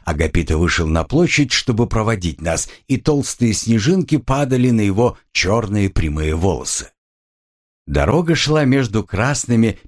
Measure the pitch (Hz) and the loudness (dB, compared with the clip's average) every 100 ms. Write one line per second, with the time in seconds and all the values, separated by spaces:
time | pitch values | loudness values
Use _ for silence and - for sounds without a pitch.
0 | 85 76 80 85 - 80 85 - 78 80 | -6 -2 0 0 0 0 0 0 0 -2
1 | 82 143 175 - 135 - - 113 117 113 | 0 0 2 0 0 -2 -2 0 0 0
2 | 107 107 87 - 82 78 - - - 123 | -2 -2 -4 -4 -4 -4 -6 -14 -6 -2
3 | - 143 - - 117 95 113 113 120 190 | 0 0 -2 -2 0 0 0 2 2 0
4 | 127 147 - 135 135 127 123 113 101 98 | 2 -2 0 -2 0 2 2 2 2 2
5 | 120 - _ - 92 113 98 104 98 - | 0 -2 _ -4 0 0 0 -2 0 0
6 | 80 76 78 80 95 67 69 - - _ | -2 -2 -2 0 0 0 -6 -8 -10 _
7 | _ _ _ _ _ _ _ _ - 71 | _ _ _ _ _ _ _ _ -4 0
8 | 78 156 170 160 143 156 131 135 117 107 | 2 2 2 0 2 2 2 2 0 -4
9 | - 98 127 139 - 117 113 - | -4 -2 -2 -2 0 2 2 -2